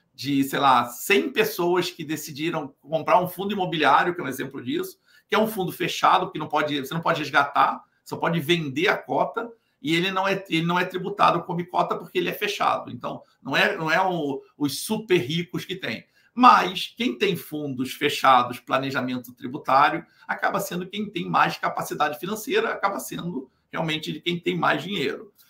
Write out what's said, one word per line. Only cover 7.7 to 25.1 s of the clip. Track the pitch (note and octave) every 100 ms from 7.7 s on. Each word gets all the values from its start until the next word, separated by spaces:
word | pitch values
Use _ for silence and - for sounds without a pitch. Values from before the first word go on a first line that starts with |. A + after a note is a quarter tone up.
| B3+ - _
só | - C#3
pode | D#3 E3+
vender | C#3 F3 D3 B2+ F3+
a | -
cota, | - C#3 F3+ A#3 A#3+ - _ _
e | C#3
ele | E3 F#3
não | F#3+ G3
é, | F#3+ -
ele | E3
não | E3+ F3
é | F3+
tributado | F#3 G3 - E3 F3
como | F3 E3+ F3
cota | F3 F3 G#3+
porque | - F#3
ele | E3+
é |
fechado. | - G3+ - D3 - -
Então, | A#2 C3 - - _
não | B2
é, | D3+ G3+ -
não | D#3
é | E3+
o, | F#3+ F3 C#3+ C3+ - _
os | D3 -
super | - A3 - F3+
ricos | B2 E3 F3 E3 -
que | F#3
tem. | C#3 G#2+ - _ _
Mas | A3+ B3 G3+ F#3 F#3 - -
quem | B3 A#3+
tem | G3+ E3+
fundos | - D3+ D3 B2+ B2+
fechados, | - D3 C#3+ C3+ B2 A#2+ A#2+
planejamento | - C3+ C3+ B2+ B2+ B2+ B2
tributário, | - B2+ - - C3+ D3 D#3+ - _ -
acaba | - E3+ F#3
sendo | - F3 F#3
quem | G#3 G#3
tem | F3 F#3
mais | D3 D#3 -
capacidade | F3+ E3 - E3+ D3+ D3
financeira, | F3 G#3+ - G#3+ A3+
acaba | - G3+ -
sendo | - C#3+ E3+ F#3 - _ _
realmente | D#3+ D#3+ D#3 E3
de | D3+
quem | - F3
tem | - F3+
mais | D3 D3+
dinheiro. | E3+ G3 A#2+